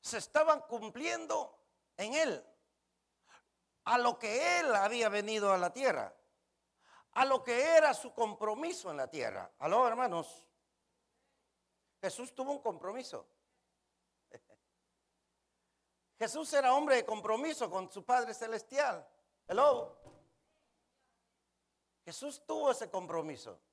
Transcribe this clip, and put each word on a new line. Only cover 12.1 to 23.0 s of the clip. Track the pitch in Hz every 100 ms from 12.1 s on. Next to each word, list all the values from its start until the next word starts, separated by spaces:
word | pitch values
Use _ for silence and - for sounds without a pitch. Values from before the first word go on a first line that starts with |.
| - 247
tuvo | - 262
un | 285
compromiso. | 240 165 180 233 254 110 - _ _ _ _ _ _ _ _ _ _
<laughs> | - _ _ _ _ _ _ _ _ _ _ _ _ _ _ _ _ _ _
Jesús | 226 294 311
era | 285 262
hombre | 262 294 254
de |
compromiso | 220 214 202 220 311 302 220
con | 185 185
su | 202
Padre | 190 247 233
Celestial. | 220 226 220 - 269 285 175 - _ _ _ -
Hello. | 190 294 247 - - - - _ _ _ _ _ _ _ _ _ _ _ _ _ _ _ _ _ _
Jesús | - - 285 277 -
tuvo | 311 294
ese | 233 226
compromiso. | 190